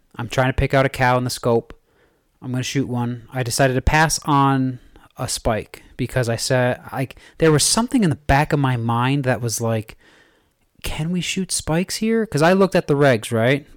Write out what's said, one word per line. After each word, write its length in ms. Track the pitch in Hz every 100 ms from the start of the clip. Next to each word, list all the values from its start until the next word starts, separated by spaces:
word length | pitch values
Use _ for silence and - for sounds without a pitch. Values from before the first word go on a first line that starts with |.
| _ -
I'm 120 | 120
trying 220 | - 131
to 40 |
pick 200 | - 135
out 120 | 135 135
a 40 |
cow 280 | - 127 127
in 60 |
the 60 | 123
scope. 440 | - 123 117 - - _ _ _ _ _ _
I'm 100 | 131
gonna 120 | 127
shoot 240 | 120 139 117
one. 400 | 120 120 123 -
I 100 | 127
decided 320 | 117 - 135 127
to 60 |
pass 380 | - 156 160 - -
on 540 | 143 139 135 131 123 - - _ -
a 100 | 127
spike 540 | - - 107 - - - -
because 300 | 123 127 117
I 80 | 113
said, 460 | - 131 123 - -
like, 260 | 127 131 - - -
there 140 | 160
was 120 | 147
something 400 | - 226 240 262
in 60 | 185
the 60 | 131
back 340 | - 139 151
of 60 | 147
my 160 | 135 123
mind 460 | 113 117 127 143
that 160 | 131 113
was 180 | 120 -
like, 360 | 117 113 - - _ _ _ _ _ _ _ _
"Can 260 | - - 160
we 100 | 180
shoot 300 | - 190 185
spikes 460 | - - 160 185 -
here?" 280 | 220 226 214
'Cause 160 | 143
I 100 | 160
looked 220 | 190 185 180
at 120 | -
the 60 |
regs, 380 | 143 143 113 -
right? 340 | 113 117 139 -